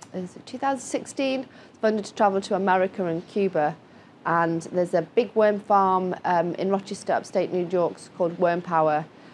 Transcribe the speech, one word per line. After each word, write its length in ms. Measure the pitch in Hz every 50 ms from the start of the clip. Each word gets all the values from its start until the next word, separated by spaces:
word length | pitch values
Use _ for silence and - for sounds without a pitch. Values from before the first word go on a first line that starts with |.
| - - -
is 240 | 185 180 180 -
it 80 | - -
two 140 | - - 247
thousand 220 | - 269 277 254
sixteen, 680 | - - - 247 - - - - 277 269 262 262 277 - - - - - - -
funded 240 | - 220 220 214 202
to 80 | - -
travel 260 | - 220 202 190 190 190
to 120 | - 214
America 520 | 185 190 196 185 190 185 190 - - 185
and 200 | 170 165 170 - -
Cuba, 480 | - 214 196 190 185 165 151 147 160 - - - - - - - - - -
and 360 | - 165 170 170 165 165 165 165 - -
there's 200 | 180 180 175 -
a 100 | 170 165
big 280 | - - 233 240 196 -
worm 260 | 220 214 214 208 202
farm, 540 | 202 - 208 196 196 190 185 185 185 185 180 - -
um, 280 | - 180 170 165 175 -
in 120 | - 175 190
Rochester, 440 | 196 196 196 - 202 - - - 160
upstate 360 | 117 - - - 196 180 - -
New 140 | 185 180 170
York, 240 | 185 180 170 139 101 - - - - -
called 200 | 185 170 175 180
Worm 220 | 180 175 170 175
Power, 460 | 175 175 170 160 156 156 151 151 165 - - - - -